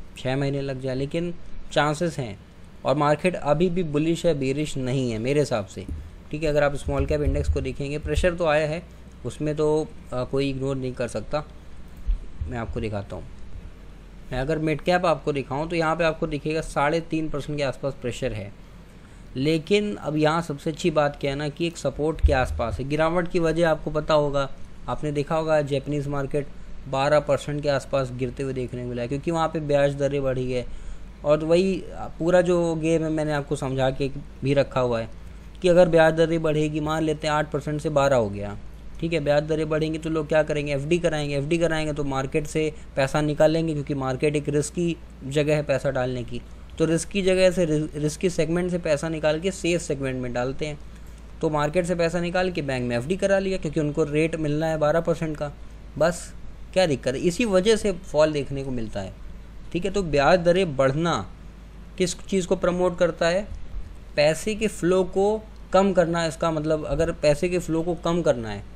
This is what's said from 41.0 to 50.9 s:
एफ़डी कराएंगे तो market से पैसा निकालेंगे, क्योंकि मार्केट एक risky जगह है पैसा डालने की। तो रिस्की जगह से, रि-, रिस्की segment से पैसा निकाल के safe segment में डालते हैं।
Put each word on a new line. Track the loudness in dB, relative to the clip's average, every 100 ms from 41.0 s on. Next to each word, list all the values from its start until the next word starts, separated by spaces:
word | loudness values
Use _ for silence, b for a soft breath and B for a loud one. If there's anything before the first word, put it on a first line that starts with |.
| 2 0 -2 -2
एफ़डी | 0 2
कराएंगे | 2 2 0
तो | -2 -2
market | -2 0 -2 -2
से | -2 -2 -4 B -2
पैसा | 0 2
निकालेंगे, | 2 4 4 4 0
क्योंकि | -2 -2 -2
मार्केट | -2 0 2 0
एक | 0
risky | 0 0 0 -2 -2 -8 -12 -4
जगह | 0 2 2
है |
पैसा | 2 0 0
डालने | 0 0 -2
की। | -6 -8 -10 -16 -8 0
तो | 2
रिस्की | 2 0 0
जगह | 4 6 6
से, | 6 2
रि-, | 2 0 -2
रिस्की | -4 0 -2
segment | 0 0 0 0
से | -2
पैसा | 0 0 0
निकाल | 0 0 2
के | -2
safe | -2 0 0
segment | 0 -2 -2 -2
में | -2
डालते | -2 -2 -2 -6
हैं। | -8 -12